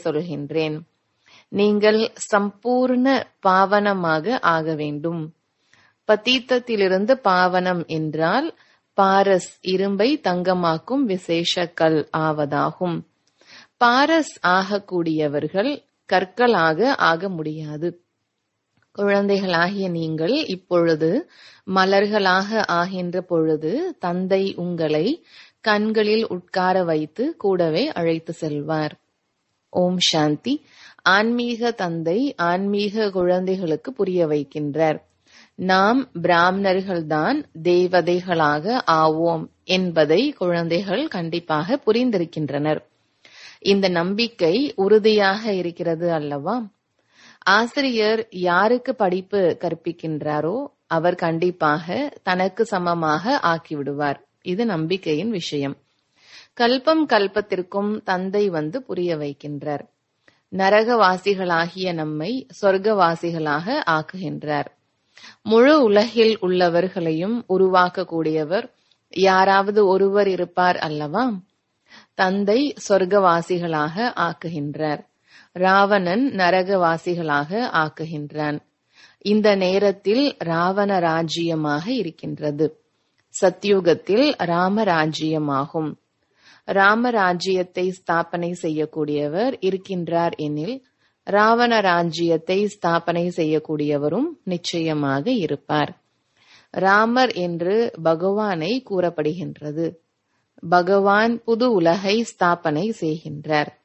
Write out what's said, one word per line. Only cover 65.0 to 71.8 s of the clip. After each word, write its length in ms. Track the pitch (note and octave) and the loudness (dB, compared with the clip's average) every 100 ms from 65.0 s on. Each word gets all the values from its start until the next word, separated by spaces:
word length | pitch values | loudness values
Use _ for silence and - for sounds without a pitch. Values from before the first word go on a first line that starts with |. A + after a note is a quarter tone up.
| _ - - - | _ -20 -20 -10
முழு 400 | G#3 A3+ C4+ D#4 | 2 6 8 6
உலகில் 560 | A3+ G3+ A#3 A3+ A3+ G#3+ | 6 4 2 4 2 2
உள்ளவர்களையும் 960 | F#3 F3+ F3+ E3+ F#3 F#3 E3 D#3+ F#3+ A#3 - | 0 2 2 2 0 -2 -2 -2 -2 -4 -2
உருவாக்கக்கூடியவர் 1160 | F#3+ F#3+ F3+ F3+ F#3+ F3 E3 D#3 D#3 D3+ G3+ B3+ _ _ _ _ | 2 4 4 2 0 -6 -4 -2 -2 -2 -4 -4 _ _ _ _
யாராவது 760 | - F#3+ F#3+ F#3+ G3 G3 G#3 G3 | 0 4 6 6 4 4 4 4
ஒருவர் 420 | F#3+ G3 G3+ G3 | 4 2 2 2
இருப்பார் 480 | F3+ F3 - F3+ F3 | 0 -4 0 2 2
அல்லவா? 480 | D#3+ D3+ D3+ F#3 B3+ F#3+ - _ _ _ | -2 -4 -4 -2 -2 -4 -10 _ _ _